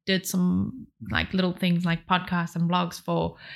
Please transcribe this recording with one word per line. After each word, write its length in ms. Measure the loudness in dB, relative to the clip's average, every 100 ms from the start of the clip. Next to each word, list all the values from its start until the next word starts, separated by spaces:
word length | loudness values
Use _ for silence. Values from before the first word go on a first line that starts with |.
| -2
did 180 | 0 0
some, 640 | 2 2 2 0 -4 -16 _ -4
like, 200 | -2 0 0
little 160 | 0
things 320 | 2 2 2 2
like 220 | -2 0
podcasts 480 | 0 0 -4 -2 0
and 120 | 2
blogs 320 | 2 0 -4
for, 360 | -4 -2 -2 -6 -18